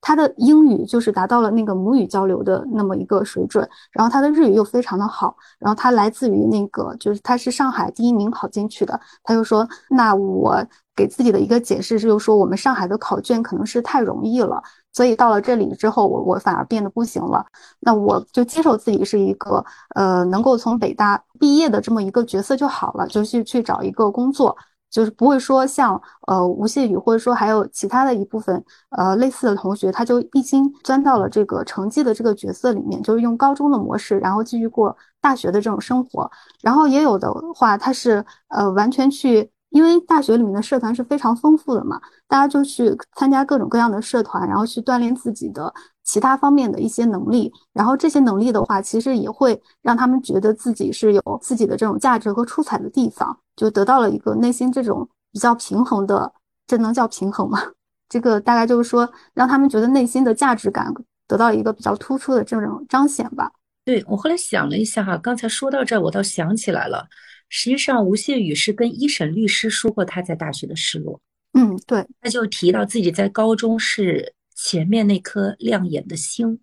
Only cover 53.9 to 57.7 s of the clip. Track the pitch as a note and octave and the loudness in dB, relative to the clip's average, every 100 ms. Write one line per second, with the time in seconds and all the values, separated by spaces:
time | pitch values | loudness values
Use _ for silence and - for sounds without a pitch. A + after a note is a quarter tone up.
53.9 | C4+ A3 G#3 A3 G#3+ A#3+ A#3+ B3+ B3+ A#3+ | 4 2 -2 -2 0 0 0 -2 -2 -2
54.9 | - - _ _ G#3+ A#3+ A#3 - G3 B3 | -4 -6 _ _ -2 0 0 -2 -2 0
55.9 | G#3 G3 G3 G3+ _ _ _ _ B3 A3 | 0 0 -2 -2 _ _ _ _ 0 0
56.9 | A#3 A3+ - F#3+ G3+ G3+ A3 - | 0 -2 -2 -6 -4 -4 -4 -6